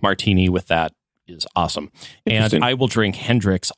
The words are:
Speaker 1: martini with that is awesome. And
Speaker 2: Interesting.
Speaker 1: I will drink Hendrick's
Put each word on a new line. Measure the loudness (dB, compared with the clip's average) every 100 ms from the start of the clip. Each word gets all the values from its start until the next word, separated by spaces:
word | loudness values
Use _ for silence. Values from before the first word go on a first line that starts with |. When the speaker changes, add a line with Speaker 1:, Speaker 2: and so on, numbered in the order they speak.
Speaker 1:
martini | 0 0 2 2 4
with | 0 0
that | 0 -2 _ _ _ -20
is | -14 -6 -2
awesome. | -2 -4 -10 -16 -20 -8 -2
And | 0
Speaker 2:
Interesting. | 2 2
Speaker 1:
I | 0
will | 0 -2
drink | 0 -2 -2
Hendrick's | 0 0 2 -2 -4